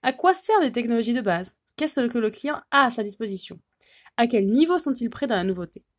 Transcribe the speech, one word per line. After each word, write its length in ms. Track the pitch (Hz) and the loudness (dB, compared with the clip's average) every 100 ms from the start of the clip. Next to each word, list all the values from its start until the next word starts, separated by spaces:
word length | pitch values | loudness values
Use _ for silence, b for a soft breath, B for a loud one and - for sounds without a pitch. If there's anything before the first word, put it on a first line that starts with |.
À 100 | 247 | -4
quoi 220 | 262 359 | 0 2
servent 280 | 370 - 427 | 2 2 2
les 100 | 294 | 2
technologies 420 | 240 233 233 226 | 0 -2 0 0
de 80 | 240 | 0
base ? 360 | 208 175 185 _ _ - | 0 -2 -4 _ _ -6
Qu'est-ce 300 | 302 294 240 | -2 0 0
que 100 | 240 | 0
le 120 | 220 | -2
client 300 | 220 285 294 - | -4 -8 -8 0
a 160 | 277 262 | 2 2
à 40 | |
sa 120 | 240 | 0
disposition ? 580 | 208 202 226 196 - 170 _ _ b b b - | -6 -6 -8 -8 -10 -16 _ _ b b b 0
À 100 | 240 | 2
quel 240 | 240 196 | 2 2
niveau 280 | 233 330 359 | 4 4 2
sont-ils 320 | 302 247 233 | 0 -2 -4
prêts 160 | - 285 | -6 -2
dans 100 | 208 | -2
la 80 | |
nouveauté ? 420 | 180 185 175 - _ | -2 -4 -8 -14 _